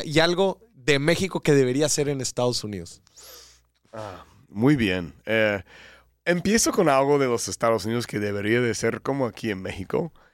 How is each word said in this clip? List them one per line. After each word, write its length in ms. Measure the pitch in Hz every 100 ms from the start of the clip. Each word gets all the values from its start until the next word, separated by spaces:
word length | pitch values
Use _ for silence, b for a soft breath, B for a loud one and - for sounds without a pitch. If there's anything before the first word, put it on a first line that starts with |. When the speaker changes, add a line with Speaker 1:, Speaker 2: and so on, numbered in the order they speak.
| -
Speaker 1:
y 100 | 151
algo 400 | 170 175 190 180 -
de 240 | _ 127 139
México 420 | 147 165 185 165
que 100 | -
debería 360 | 143 127 131 151
ser 200 | - 143
en 120 | 139
Estados 420 | 120 - 123 120
Unidos. 380 | 107 98 82 - _ B B B B B _ _ _
Speaker 2:
Ah, 320 | 110 104 87 - _ _
muy 280 | 101 127 147
bien. 380 | 107 92 82 - -
Eh, 360 | 110 107 101 B B B B B _
empiezo 480 | - 175 185 220 -
con 160 | - 165
algo 300 | 135 139 147
de 80 | 131
los 220 | 117 -
Estados 360 | - 117 113
Unidos 220 | 101 117 113
que 120 | 107
debería 420 | 104 101 101 120
de 140 | 123
ser 280 | 107 113 110
como 240 | - 139 123
aquí 240 | - 110
en 120 | 95
México 500 | 95 98 92 - 165 b b